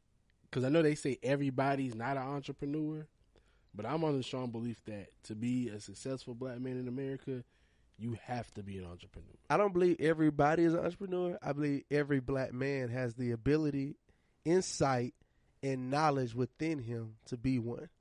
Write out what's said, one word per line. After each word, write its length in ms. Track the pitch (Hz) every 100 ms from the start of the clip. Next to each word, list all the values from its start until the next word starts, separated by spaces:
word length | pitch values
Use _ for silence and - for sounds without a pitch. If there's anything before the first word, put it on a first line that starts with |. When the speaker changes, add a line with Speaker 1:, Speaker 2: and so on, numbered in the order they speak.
| _ _ _ _ _
Speaker 1:
'cause 140 | 127
I 40 | 127
know 140 | 165
they 120 | 151
say 240 | 147 147 123
everybody's 720 | 123 143 139 127 135 139 131
not 220 | 113 120 139
an 60 |
entrepreneur, 840 | 131 143 139 135 143 151 151 156 156 _ _ _ _ _ _
but 120 | 98 107
I'm 180 | 160
on 120 | 156 139
the 60 |
strong 280 | 123 131 123
belief 340 | 113 120 113
that 240 | - 104 95 _
to 100 | -
be 340 | 107 120 127 120
a 120 | 104
successful 540 | 101 95 131 131 -
black 260 | 120 131 123
man 160 | 127 127
in 120 | 127
America, 540 | 123 135 135 - 127 - _ _ _ _ -
you 200 | 117 110
have 280 | - 123 110
to 80 | -
be 160 | 98 98
an 60 |
entrepreneur. 520 | 87 90 - - - - -
Speaker 2:
I 80 | 160
don't 160 | 202
believe 240 | 175 180 165
everybody 640 | 156 160 156 147 143 165
is 100 | 170
an 60 | 170
entrepreneur. 580 | - 175 196 180 180 175
I 100 | 147
believe 320 | 143 147 139 -
every 300 | 147 143 139
black 320 | 127 135 131
man 360 | 123 135 139 123
has 260 | 123 123
the 180 | 113 123
ability, 640 | 117 120 151 151 139 139 - _ _ _ _
insight, 680 | 156 180 180 - 143 127 123 - _ _ _ _
and 280 | 135 131 127
knowledge 440 | 143 156 139 123
within 460 | 117 123 - 160 151
him 340 | 113 117 113 110 -
to 100 | 123
be 220 | 127 131
one. 300 | 113 117 151 _